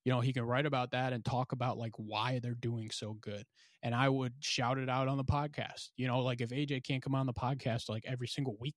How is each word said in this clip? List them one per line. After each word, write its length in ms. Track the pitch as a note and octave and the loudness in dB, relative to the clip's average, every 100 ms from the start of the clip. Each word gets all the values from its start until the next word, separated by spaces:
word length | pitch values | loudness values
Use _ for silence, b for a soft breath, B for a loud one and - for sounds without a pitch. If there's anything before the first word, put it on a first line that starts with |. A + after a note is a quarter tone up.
| B2+ | 2
you 60 | |
know, 80 | B2 | 4
he 120 | B2 | 4
can 120 | B2 | 2
write 200 | A#2 B2 | 2 2
about 280 | D3+ C3+ B2 | 4 2 0
that 200 | B2+ C3 | 0 0
and 100 | B2 | 0
talk 300 | - B2+ B2+ | 0 0 0
about, 240 | B2+ B2 A2+ | 0 0 0
like, 160 | A#2 - | -4 -6
why 420 | G#2+ G#2+ A#2+ B2+ | -4 0 0 0
they're 160 | A#2+ | -2
doing 360 | A#2+ A#2 A#2 A2 | -2 -2 -2 -4
so 240 | - G#2+ G#2+ | -6 -6 -8
good. 240 | G#2+ G#2 G#2+ b b b | -8 -10 -10 b b b
And 120 | A#2+ | -2
I 140 | A#2+ C3+ | 4 4
would 240 | C3+ B2+ C3 | 4 0 -4
shout 380 | - - A#2+ C3+ | -4 0 2 2
it 100 | C3 | 2
out 180 | B2+ C3+ | 2 2
on 100 | C#3 | 2
the 60 | |
podcast. 680 | C3 D3 D3 C#3+ G#2+ - - - | 2 2 0 -4 -6 -8 -12 -2
You 100 | B2+ | 0
know, 140 | B2 | 2
like, 200 | B2+ B2 | 2 0
if 120 | A#2 | -2
A 120 | B2+ | -2
J 160 | C#3+ C3+ | 0 -2
can't 220 | - C3+ | 0 -2
come 120 | C3+ | 2
on 120 | C3+ C3 | 2 2
the 80 | |
podcast, 560 | A#2+ B2 C3 B2+ A#2 - | 0 0 0 0 0 -2
like, 140 | A2 B2 | -6 -4
every 220 | B2+ A#2+ | -4 -4
single 280 | - C3+ G#2+ | -2 -2 -2
week 180 | C3+ | -6